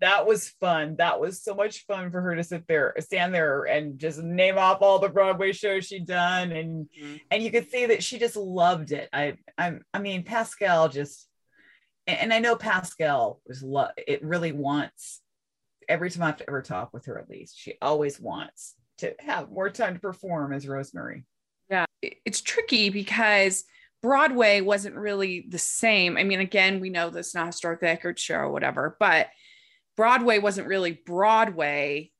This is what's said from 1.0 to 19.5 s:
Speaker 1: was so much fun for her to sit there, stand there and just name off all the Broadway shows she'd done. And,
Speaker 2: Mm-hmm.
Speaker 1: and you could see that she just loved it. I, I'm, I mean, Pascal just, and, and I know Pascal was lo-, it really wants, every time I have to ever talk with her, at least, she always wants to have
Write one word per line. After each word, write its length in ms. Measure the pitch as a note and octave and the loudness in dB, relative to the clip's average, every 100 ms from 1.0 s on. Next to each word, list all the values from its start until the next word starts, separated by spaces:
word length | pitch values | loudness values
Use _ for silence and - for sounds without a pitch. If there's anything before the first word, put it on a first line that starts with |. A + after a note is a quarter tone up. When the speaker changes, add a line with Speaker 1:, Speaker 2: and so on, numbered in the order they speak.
| E3+ - | 2 2
Speaker 1:
was 200 | E3 F#3 | -2 -4
so 120 | G#3+ | -6
much 320 | G3 G#3+ - - | -2 -2 -4 -8
fun 240 | F#3+ F3+ | -6 -4
for 100 | F3+ | -4
her 140 | F3+ | -2
to 80 | E3+ | -2
sit 240 | E3+ E3+ - | -4 -8 0
there, 280 | D#3 C3 - | 2 2 -2
stand 340 | - F#3 F3+ | -4 -2 0
there 300 | F3+ D3+ C#3 | 2 2 0
and 340 | - D3+ D3+ C3+ | 0 0 -2 -6
just 200 | D#3+ D3 | -6 -6
name 400 | E3 F3+ F#3+ F#3+ | -4 2 4 4
off 240 | - G3 | 4 6
all 160 | G3+ F#3+ | 6 6
the 100 | G3 | 4
Broadway 440 | G3+ F#3+ F3+ G3 | 4 4 2 0
shows 340 | F#3+ G3+ G3 F3+ | -2 -2 -2 -4
she'd 200 | G3 E3+ | -10 -4
done. 440 | F3+ F3 F#3 F3+ | 0 2 0 -2
And, 360 | D#3+ E3 D#3+ D3+ D3+ | -4 -6 -8 -10 -14
Speaker 2:
Mm-hmm. 160 | D3 D3+ - | -16 -16 -2
Speaker 1:
and 120 | G#3+ | -2
you 80 | A3+ | 2
could 180 | A#3 - | 0 0
see 160 | B3 A#3+ | -2 2
that 160 | G#3 | 2
she 160 | - A#3+ | 0 -4
just 180 | A#3 G#3+ | -4 -4
loved 540 | F#3+ F3+ F3 E3+ D#3 | -6 2 4 4 -2
it. 160 | - - | -8 -4
I, 260 | C#3+ D3 - - - | -4 -2 -4 -12 -4
I'm, 260 | F3 - - | -4 -4 -8
I 60 | G3+ | -6
mean, 240 | G3+ F#3 | -4 -6
Pascal 640 | F3+ A3+ - - G3 E3 D#3+ | -2 -2 -2 -2 2 4 4
just, 400 | C#3 C#3+ - _ _ _ _ _ _ _ _ - | 2 -8 -10 _ _ _ _ _ _ _ _ -4
and, 100 | - | -2
and 160 | A3+ | 2
I 60 | A3+ | 2
know 160 | A#3 A3+ | 4 2
Pascal 840 | G#3+ F#3 F3 - D#3 C#3 - - - | 0 -2 -2 -2 0 2 0 -4 -14
was 160 | C3 | -14
lo-, 260 | C3+ C#3 - - | -4 -2 -2 -4
it 260 | - C#3 | -4 -4
really 280 | D#3 F3 E3 | -2 -2 -2
wants, 680 | D3 C#3 - - - - - _ _ _ _ _ _ - | -2 -2 -2 -2 -10 -18 -20 _ _ _ _ _ _ -2
every 220 | E3 F3+ | -2 -2
time 140 | F3 | -2
I 20 | D#3+ | -2
have 100 | D3+ | -4
to 100 | - | -6
ever 100 | C#3 | -8
talk 320 | - B2+ - | -6 -8 -8
with 140 | A#2+ C3 | -12 -12
her, 100 | - | -12
at 120 | - | -12
least, 260 | F#2 - - | -18 -18 -18
she 180 | - - | -16 -6
always 380 | C#3 D3+ C#3+ - | 0 0 0 -4
wants 540 | A2+ D3+ - - - - _ - | -10 -10 -12 -16 -20 -20 _ -10
to 160 | - - | -10 -8
have 300 | C#4+ G3+ - | -6 -6 -6